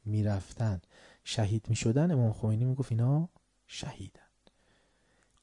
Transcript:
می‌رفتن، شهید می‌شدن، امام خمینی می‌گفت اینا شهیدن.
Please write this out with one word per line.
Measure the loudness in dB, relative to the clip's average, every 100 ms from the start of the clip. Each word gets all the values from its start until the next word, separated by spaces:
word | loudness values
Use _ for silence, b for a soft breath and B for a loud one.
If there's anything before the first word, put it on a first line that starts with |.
| -4
می‌رفتن، | 0 2 0 -4 -4 -2 -2 b b b b
شهید | -8 -2 0 0 0
می‌شدن، | 0 2 2 2
امام | 4 2
خمینی | 2 0 0 0
می‌گفت | -2 -2
اینا | 0 2 2 0 _ _ _ -18
شهیدن. | -12 -12 -12 -16 -20 _ _ _ _ _ _ _ _ _ _ _ _